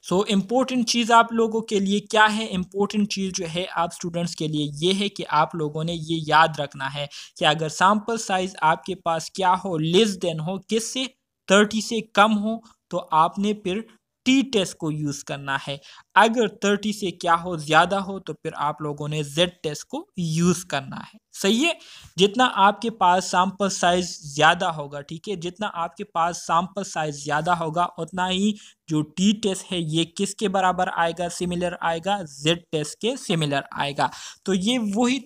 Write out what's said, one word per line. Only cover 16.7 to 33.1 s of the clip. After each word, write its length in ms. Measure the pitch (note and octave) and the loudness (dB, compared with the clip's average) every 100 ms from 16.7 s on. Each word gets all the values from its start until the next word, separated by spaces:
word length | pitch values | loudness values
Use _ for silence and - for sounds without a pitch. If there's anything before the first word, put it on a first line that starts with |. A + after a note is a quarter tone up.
| G3+ G#3 | 0 -2
से 180 | G#3 F#3+ | -4 -6
क्या 220 | E3+ E3+ | -4 0
हो, 220 | E3 E3+ E3+ | 0 0 -8
ज़्यादा 420 | D3 D#3 F3+ G3 | 2 4 4 0
हो, 200 | F#3+ G3 | -4 -10
तो 140 | - | -10
फिर 200 | D3+ D#3+ - | -10 -10 -6
आप 220 | C#3+ D3+ | -6 -4
लोगों 260 | D3+ D3 D3 | -8 -8 -6
ने 140 | D3+ | -4
जेड 260 | D3 C#3+ F3+ F3 | -4 0 0 0
टेस्ट 240 | D#3 D3 - | -8 -8 -10
को 180 | C#4 F#4 - | -10 -10 -6
यूज़ 460 | E3+ D#3 F3 F3 - | -4 2 2 2 -2
करना 300 | C#3+ C3+ A2+ - | -6 -6 -14 -16
है। 60 | - _ | -20 _
सही 300 | - - A3+ | -2 0 2
है, 120 | E4 D#4 - - - - | 2 -2 -10 -20 -16 2
जितना 260 | G3 G3+ B3+ - | 2 4 0 6
आपके 300 | G3 G#3 A#3 | 4 4 -6
पास 340 | A3+ F#3 F3+ | 2 4 4
सैंपल 440 | F#3 F#3 F#3+ F#3 G3+ | 2 0 0 0 -4
साइज 380 | G3 F3+ F3+ F3 - D3+ | 2 2 2 -2 -10 -12
ज़्यादा 340 | C#3 D3+ F3 F#3 | 4 4 6 0
होगा, 300 | D#3 C#3+ C#3+ | -4 -10 -12
ठीक 280 | C#3+ D#3+ - | -12 -14 -10
है, 80 | F#3+ | -8
जितना 300 | E3+ F3+ G#3 | -8 -6 -8
आपके 380 | E3+ E3+ - | -6 -8 -8
पास 320 | - E3 E3 F3 | -6 0 0 -2
सैंपल 400 | - E3+ F3+ - | 0 0 0 -6
साइज 400 | F#3 E3+ D#3 C#3+ | -8 -4 -4 -6
ज़्यादा 320 | C#3+ D3 D#3+ | -2 -2 2
होगा, 300 | F3 E3 D#3 - - | 0 0 -2 -2 -4
उतना 280 | E3 F#3 F#3 | -8 -4 -2
ही 280 | F#3 G#3 G#3 - _ - | 2 0 -2 -12 _ -4
जो 120 | D#3 D3+ - | -2 -2 2
टी 160 | G3 G#3+ | 2 2
टेस्ट 240 | G#3+ F#3 - | -2 -4 -6
है 140 | F3+ | -6
ये 220 | D#3+ D#3+ E3 - | -2 0 -2 -2
किसके 300 | G3 - G#3 | -6 -2 -2
बराबर 400 | F#3+ F#3 F3+ F#3 - | 2 2 2 -2 0
आएगा, 320 | E3+ E3+ F3 | -2 -2 -6
सिमिलर 480 | - F3 F3 F3 F3 | -4 -4 -2 -4 -4
आएगा, 360 | E3+ E3 F3 G3+ | -4 -4 -2 -4
जेड 400 | E3 C#3 D3+ E3+ _ | -6 -4 -2 -2 _
टेस्ट 260 | D#3 D3+ - | -6 -6 -6
के 160 | G#3+ | -6